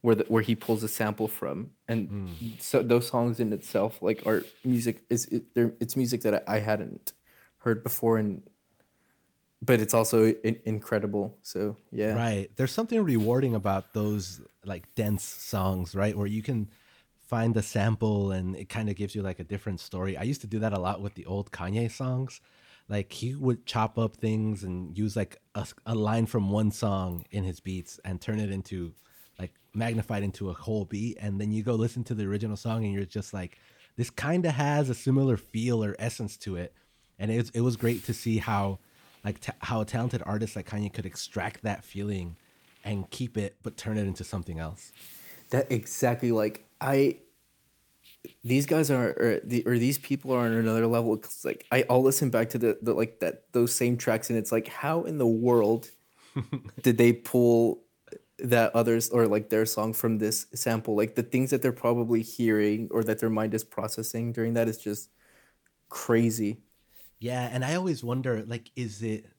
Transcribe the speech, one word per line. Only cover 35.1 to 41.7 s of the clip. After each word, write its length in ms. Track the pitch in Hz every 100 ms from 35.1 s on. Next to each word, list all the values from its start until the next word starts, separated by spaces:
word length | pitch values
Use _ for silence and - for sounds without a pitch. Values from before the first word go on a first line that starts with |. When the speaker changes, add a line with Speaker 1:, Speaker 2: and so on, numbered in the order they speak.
| 135 135 110
Speaker 2:
feel 460 | - 110 120 117
or 120 | 107 -
essence 360 | 117 - 104 -
to 180 | - 90
it." 180 | 87 _ _ _ _ _
And 100 | 104
it 80 | 117
was, 120 | 113
it 100 | 117
was 160 | 123 113
great 260 | 135 113 -
to 80 |
see 260 | 113 120 110
how, 400 | 110 104 98 95 _ _ _ _
like, 160 | 104 104
ta-, 140 | - -
how 220 | - 113
a 40 | 107
talented 360 | 123 120 120 87
artist 300 | 104 110 104
like 100 | 92
Kanye 240 | 104 104
could 140 | - 92
extract 560 | - - - 90 -
that 240 | 110